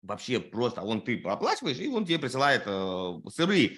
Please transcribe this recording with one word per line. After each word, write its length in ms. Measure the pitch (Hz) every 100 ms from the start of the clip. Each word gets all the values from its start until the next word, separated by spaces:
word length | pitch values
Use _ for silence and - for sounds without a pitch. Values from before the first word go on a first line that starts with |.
Вообще 380 | 95 101 - 120
просто, 420 | - 107 120 -
он, 200 | 98 110
ты 200 | - 113
оплачиваешь, 540 | 175 208 269 427 214 135
и 80 | 214
он 180 | 247 190
тебе 140 | 165
присылает, 440 | 139 131 139 131 -
э, 480 | 98 95 92 90 90 -
сырые. 480 | - 170 196 110